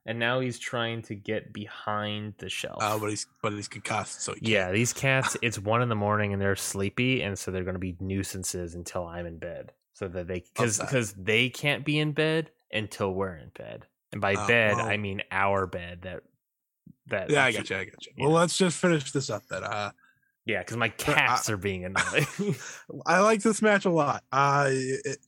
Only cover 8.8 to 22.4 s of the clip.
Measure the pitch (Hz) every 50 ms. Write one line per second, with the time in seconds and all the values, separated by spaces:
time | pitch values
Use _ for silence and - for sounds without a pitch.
8.8 | 85 - - 92 87 85 85 87 87 85 85 80 87 87 80 69 - - - _
9.8 | _ _ _ - 104 92 85 90 87 85 92 90 - _ - - 117 117 107 -
10.8 | 92 92 135 127 113 101 98 95 90 110 107 113 123 127 123 - - 147 143 101
11.8 | 139 151 147 151 151 151 143 156 156 156 160 165 156 - _ _ _ _ - 107
12.8 | 107 101 - - 107 98 92 95 98 95 87 76 60 - - - 57 57 57 -
13.8 | - _ _ _ _ _ - 104 101 98 101 101 104 117 117 117 110 104 101 -
14.8 | - 90 101 104 101 98 95 101 - - 95 98 98 98 98 98 95 90 - 90
15.8 | 87 87 90 87 92 92 87 - - _ _ _ _ _ _ _ _ _ _ _
16.8 | _ - - _ _ - 113 98 92 107 147 143 135 127 107 101 101 - 101 95
17.8 | 92 85 - - - - - - 131 147 160 170 175 165 - - 190 175 - -
18.8 | - 180 170 151 135 - - 143 135 - 110 101 - - 98 95 98 98 107 104
19.8 | 104 101 - _ _ _ _ _ _ _ _ _ - 113 104 92 90 - 113 120
20.8 | 117 113 - - - 147 147 151 135 120 123 107 - 120 107 98 90 101 95 90
21.8 | 90 92 95 107 - - - 139 147 - - -